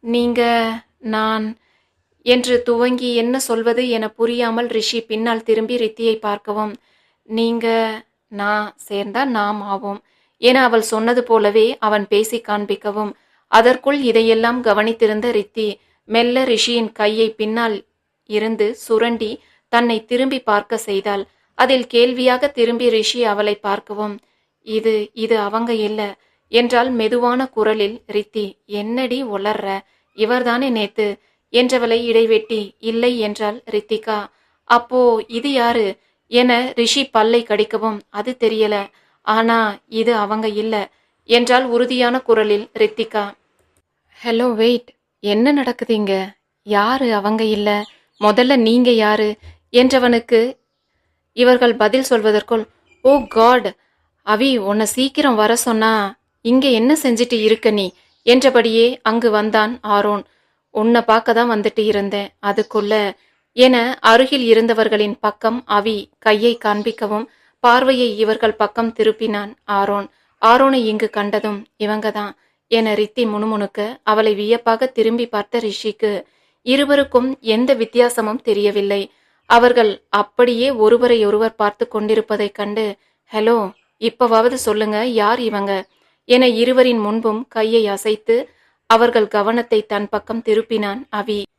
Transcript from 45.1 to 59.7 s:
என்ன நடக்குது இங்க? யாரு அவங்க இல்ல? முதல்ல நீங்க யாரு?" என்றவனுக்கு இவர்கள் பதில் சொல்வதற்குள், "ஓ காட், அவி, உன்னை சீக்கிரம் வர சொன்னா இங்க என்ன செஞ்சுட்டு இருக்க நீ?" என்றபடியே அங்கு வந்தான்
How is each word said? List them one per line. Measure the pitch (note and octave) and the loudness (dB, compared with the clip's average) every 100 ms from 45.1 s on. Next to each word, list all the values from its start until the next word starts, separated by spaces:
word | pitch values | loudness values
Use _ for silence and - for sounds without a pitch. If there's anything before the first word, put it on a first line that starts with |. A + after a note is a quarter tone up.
| _ | _
என்ன | G3+ G#3 B3 | -2 2 2
நடக்குது | C#4+ B3+ A#3+ A#3 A3 | 2 0 -4 -2 -2
இங்க? | G3+ F#3+ F#3+ - _ _ - | 0 -2 -4 -14 _ _ -2
யாரு | G#3 G#3 C4 B3+ | 0 2 0 0
அவங்க | G#3+ G3+ A3 | 0 -2 -2
இல்ல? | A3 G#3 G#3 G#3 G#3 _ _ _ | -2 -2 0 -2 -4 _ _ _
முதல்ல | G#3 G#3 B3 C4+ | 2 4 4 4
நீங்க | A3 A#3 B3 | 4 4 4
யாரு?" | A#3 G#3+ G#3+ G#3+ G#3+ - - _ | 2 2 0 -2 -4 -16 -20 _
என்றவனுக்கு | A#3+ B3+ C4 B3+ A#3 A3+ A#3 A#3+ - _ _ _ _ _ _ _ - | 2 4 4 2 0 2 0 0 -6 _ _ _ _ _ _ _ 0
இவர்கள் | B3 B3 B3 A3 | 4 4 2 2
பதில் | G#3+ B3 C4 | 0 0 0
சொல்வதற்குள், | A#3 G#3+ G#3 - A3+ G#3+ _ _ _ B3+ | 0 2 0 0 -4 -4 _ _ _ 2
"ஓ | C#4 A3+ | 2 2
காட், | A3+ A3+ B3 G3+ - _ _ _ _ - | 2 4 4 0 -10 _ _ _ _ -2
அவி, | G#3+ C4+ B3+ | 0 2 0
உன்னை | G3 G#3 G#3+ | 0 -2 -2
சீக்கிரம் | - C4+ C4+ D4 A3 | -2 -2 0 0 2
வர | G#3+ A#3 | 2 0
சொன்னா | - A3+ A3 A3 G3 - _ _ A3+ | 0 0 0 0 -2 -10 _ _ 0
இங்க | B3+ C4+ | 2 2
என்ன | A#3 A#3 | 2 2
செஞ்சுட்டு | D4+ C4+ A3+ A#3+ A#3 | 2 0 0 0 0
இருக்க | G#3+ A3 A3+ | 0 2 0
நீ?" | G#3 F#3 _ _ _ - | 0 -4 _ _ _ 2
என்றபடியே | B3 C4 A#3+ A#3 A3+ A#3 C4 | 4 6 4 2 2 2 2
அங்கு | A3 A3+ A#3 | -2 0 2
வந்தான் | G#3+ G#3+ G#3+ G#3+ | 0 2 0 0